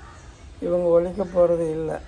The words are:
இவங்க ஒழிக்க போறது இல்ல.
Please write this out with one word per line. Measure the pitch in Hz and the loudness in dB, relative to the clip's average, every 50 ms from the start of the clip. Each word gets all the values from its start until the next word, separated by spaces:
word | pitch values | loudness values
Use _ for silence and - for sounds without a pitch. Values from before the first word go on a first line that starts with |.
| - - - - - - - - - - - - | -20 -20 -20 -20 -20 -20 -20 -20 -20 -20 -14 -8
இவங்க | 180 175 175 180 180 170 | -4 -2 -2 0 2 4
ஒழிக்க | 170 170 175 185 175 208 190 | 4 4 2 2 -2 -6 -6
போறது | 180 185 180 175 170 170 165 170 160 | -2 2 2 4 4 4 0 0 -2
இல்ல. | 156 160 160 156 - - - | -4 -4 -4 -6 -6 -8 -10